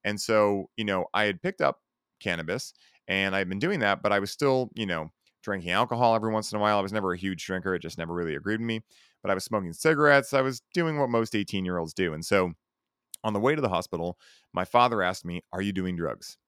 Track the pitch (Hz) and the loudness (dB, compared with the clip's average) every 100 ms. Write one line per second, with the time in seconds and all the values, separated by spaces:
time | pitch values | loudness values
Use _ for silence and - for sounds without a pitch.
0 | 104 104 - 110 104 101 - - 107 95 | -2 -4 2 6 6 2 -4 -4 0 0
1 | 87 104 104 92 185 - 69 - _ _ | 0 0 0 0 -6 0 0 0 _ _
2 | _ _ 101 85 80 107 - _ _ _ | _ _ -4 -4 -2 -6 -6 _ _ _
3 | - 95 98 98 90 98 156 190 104 95 | -2 0 2 0 -2 -2 -2 0 0 2
4 | 104 101 98 - 143 131 123 113 101 82 | 2 0 0 0 2 2 -2 -6 -4 -4
5 | 80 _ _ _ - 98 85 92 120 120 | -6 _ _ _ -6 -6 0 0 0 2
6 | 120 113 110 110 107 107 104 104 98 107 | 4 4 2 -2 -2 0 2 4 2 -2
7 | 95 87 95 90 - 92 95 90 82 82 | -2 -2 -4 -6 -4 -4 -2 -4 -4 -8
8 | 82 87 85 73 101 110 117 113 _ _ | -6 -4 -4 -4 -4 -4 -2 -6 _ _
9 | _ _ 95 95 - 107 90 82 - 143 | _ _ -2 -2 -2 -4 -4 -2 0 4
10 | 147 139 139 135 131 123 _ 175 160 151 | 6 6 4 0 0 -4 _ -2 0 0
11 | 131 117 113 107 98 98 92 90 82 - | 2 2 0 -2 -2 -2 -2 -2 -4 -2
12 | 90 78 85 101 90 82 _ _ _ _ | -2 -2 0 2 2 -4 _ _ _ _
13 | _ - 110 104 120 151 123 90 - 85 | _ -6 -4 0 2 2 0 0 -2 -6
14 | 85 - - _ _ 90 92 120 123 113 | -6 -8 -18 _ _ -6 2 4 4 4
15 | 90 92 87 87 _ 92 101 95 92 87 | 0 -2 -8 -10 _ -4 -2 -2 -4 -2
16 | 80 50 - - | -4 -6 -14 -20